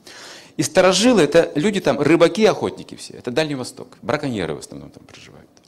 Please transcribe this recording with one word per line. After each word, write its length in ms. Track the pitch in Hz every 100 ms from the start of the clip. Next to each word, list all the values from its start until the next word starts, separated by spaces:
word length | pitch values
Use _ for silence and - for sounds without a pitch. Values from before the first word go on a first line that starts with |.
| - - - - - -
И 60 |
старожилы — 580 | 147 185 180 185 247 220
это 320 | 143 165 - 147
люди 240 | 202 196
там, 200 | 151 120
рыбаки 400 | 143 160 170 185
и 40 | 208
охотники 500 | - 98 - - -
все. 180 | -
Это 180 | - 127
Дальний 240 | 120 156 135
Восток. 420 | 120 - - -
Браконьеры 520 | 95 147 143 110 78
в 60 | 71
основном 300 | - - 71
там 160 | - -
проживают. 420 | - - - - _